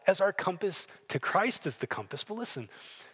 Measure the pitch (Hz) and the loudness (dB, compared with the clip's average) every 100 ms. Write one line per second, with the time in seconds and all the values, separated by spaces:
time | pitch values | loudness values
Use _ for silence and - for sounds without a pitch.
0 | - 190 196 - - 175 202 165 - - | 4 6 6 4 -2 0 -2 -2 -6 -10
1 | - 143 - 185 233 - 151 - 139 - | -4 -4 2 2 4 2 -2 -4 -4 -4
2 | 101 143 - 220 233 135 107 - - - | -6 -8 -6 -4 -4 -4 -8 -14 -18 -18
3 | - | -18